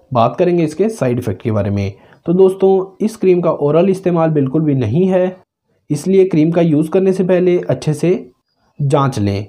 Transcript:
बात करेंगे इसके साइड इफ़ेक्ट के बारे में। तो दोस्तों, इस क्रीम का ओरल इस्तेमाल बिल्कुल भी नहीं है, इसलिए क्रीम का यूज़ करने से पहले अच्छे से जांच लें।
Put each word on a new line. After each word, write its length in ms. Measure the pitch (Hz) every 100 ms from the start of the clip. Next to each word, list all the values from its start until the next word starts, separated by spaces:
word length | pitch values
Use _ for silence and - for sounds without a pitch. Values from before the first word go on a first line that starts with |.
| _
बात 240 | 120 117 -
करेंगे 280 | 175 175
इसके 240 | 156 - 214
साइड 300 | 220 127 123
इफ़ेक्ट 240 | 120 98
के 80 | 120
बारे 200 | 107 101
में। 220 | 101 98 - _ _ -
तो 60 |
दोस्तों, 720 | 180 190 190 190 190 190 -
इस 120 | 220 -
क्रीम 240 | 190 180
का 100 | 175
ओरल 360 | 151 143 156 196
इस्तेमाल 400 | 185 180 170 160
बिल्कुल 320 | 151 131 156
भी 120 | 156
नहीं 300 | 135 110 139 185
है, 300 | 185 185 185 _ _ _ _ -
इसलिए 340 | 151 185 190
क्रीम 260 | 185 165 151
का 100 | 170
यूज़ 300 | 170 147 160
करने 220 | 190 190
से 120 | 190
पहले 340 | 175 180 180 175
अच्छे 340 | - 131 -
से 180 | 147 165 196 - _ _ _ _ -
जांच 400 | 143 147 135 117
लें। 280 | 101 98